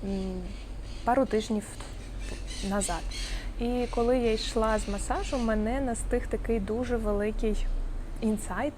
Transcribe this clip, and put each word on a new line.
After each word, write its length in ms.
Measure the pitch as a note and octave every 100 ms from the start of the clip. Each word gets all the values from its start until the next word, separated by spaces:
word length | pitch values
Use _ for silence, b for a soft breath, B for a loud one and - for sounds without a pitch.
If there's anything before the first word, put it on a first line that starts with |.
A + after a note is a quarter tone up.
м, 60 | G3 G3 F#3+ F#3 F3+ G3 - - - -
пару 220 | - B3 C4
тижнів 380 | A3 G#3+ G#3+ G3+ - - - - - - - - - G3
назад. 320 | G3 G3 E3+ - B B B B -
І 260 | A#3 B3 A#3+
коли 240 | A#3+ A#3 B3+
я 140 | A#3
йшла 460 | A3 - - A3 G#3+
з 100 | G#3
масажу, 500 | G3+ - C#4 G4+ C#4
мене 420 | A3+ G#3+ G#3+ C4
настиг 460 | C#4 A3+ - A#3+ -
такий 340 | A3 - A3+
дуже 360 | G3 A3 B3 A#3+
великий 720 | G#3+ G#3 G#3 G#3+ A3 G#3 - - - - - -
інсайт. 540 | A3+ G#3+ - F#3 C#4